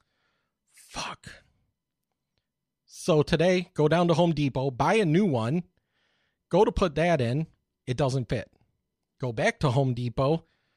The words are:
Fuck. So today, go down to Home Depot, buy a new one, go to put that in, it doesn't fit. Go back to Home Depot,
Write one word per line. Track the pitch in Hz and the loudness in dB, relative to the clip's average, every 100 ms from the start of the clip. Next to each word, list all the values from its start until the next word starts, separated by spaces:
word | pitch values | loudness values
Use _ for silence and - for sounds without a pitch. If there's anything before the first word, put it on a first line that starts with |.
| _ _ _ _ _ _ _ | _ _ _ _ _ _ _
Fuck. | _ - - - - - - _ _ _ _ _ _ _ _ _ _ _ _ _ _ _ | _ -18 -14 -12 -14 -20 -20 _ _ _ _ _ _ _ _ _ _ _ _ _ _ _
So | - - 156 | -10 0 2
today, | - 156 175 185 180 | 2 2 2 2 -2
go | - 147 | 0 2
down | 165 175 | 2 2
to | |
Home | 156 175 | 2 2
Depot, | 147 139 127 139 | 2 -2 -2 -6
buy | 117 147 220 | -2 0 2
a | 175 | 2
new | 170 208 | 2 2
one, | 120 113 175 - _ _ _ _ _ _ _ - | 0 -2 -4 -6 _ _ _ _ _ _ _ -2
go | 175 226 | 2 2
to | |
put | - 185 143 | 2 -2 0
that | 175 156 | 0 0
in, | 117 139 165 _ _ _ - | 0 -2 -6 _ _ _ -8
it | 123 | -2
doesn't | 135 135 113 | -2 -2 -4
fit. | 120 - _ _ _ _ _ _ _ | -6 -8 _ _ _ _ _ _ _
Go | 127 | -8
back | 110 202 - | -2 -2 0
to | 147 | 0
Home | 123 131 | 2 0
Depot, | 120 123 127 135 165 _ _ _ | -2 -6 -2 0 0 _ _ _